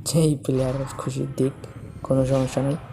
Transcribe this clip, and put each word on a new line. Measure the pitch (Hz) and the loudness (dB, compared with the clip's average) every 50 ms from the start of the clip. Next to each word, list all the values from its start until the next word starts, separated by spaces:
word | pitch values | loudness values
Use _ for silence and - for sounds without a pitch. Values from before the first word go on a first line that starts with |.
| - | -6
যেই | - - 165 160 156 147 | 0 2 4 4 4 4
প্লেয়ার | 139 - - 135 131 131 127 127 135 135 131 - - | 2 0 0 0 2 2 0 0 -4 -4 -6 -6 -6
খুশি | - 135 131 139 139 135 135 - | -6 -6 -4 -4 -4 -4 0 0
দিক, | 131 135 - - - - - - - - - - - | 0 0 0 -4 -14 -14 -14 -14 -14 -14 -14 -8 0
কোনো | - 135 135 131 | 2 2 4 4
সমস্যা | 127 135 135 131 127 - 135 | 4 4 2 2 2 0 0
নেই। | 131 139 147 - - - | 0 0 0 -2 -4 -10